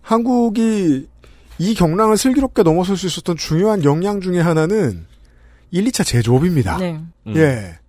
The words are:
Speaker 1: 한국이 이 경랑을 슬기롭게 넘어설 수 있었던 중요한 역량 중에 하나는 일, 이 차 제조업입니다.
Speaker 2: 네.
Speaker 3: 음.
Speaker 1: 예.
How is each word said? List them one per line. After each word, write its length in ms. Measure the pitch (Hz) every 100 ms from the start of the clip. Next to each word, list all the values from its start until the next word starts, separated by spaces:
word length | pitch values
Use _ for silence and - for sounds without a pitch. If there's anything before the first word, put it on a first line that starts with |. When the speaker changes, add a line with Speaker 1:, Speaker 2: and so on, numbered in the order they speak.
Speaker 1:
한국이 1040 | - 226 240 247 233 214 226 214 175 135 - _ - - - -
이 140 | 180 226
경랑을 420 | 170 180 220 208
슬기롭게 460 | 262 254 269 -
넘어설 340 | 165 165 180 190
수 80 | 185
있었던 320 | 165 - 165
중요한 460 | - 160 208 208
역량 360 | 143 151 196 202
중에 200 | 185 180
하나는 680 | 170 160 160 214 151 87 82 - - _ - - _
일, 180 | 175 226
이 40 |
차 120 | -
제조업입니다. 760 | - 120 110 127 180 160 92 185
Speaker 2:
네. 220 | 180 156 165 _ 107
Speaker 3:
음. 60 | 131
Speaker 1:
예. 400 | 151 123 95 82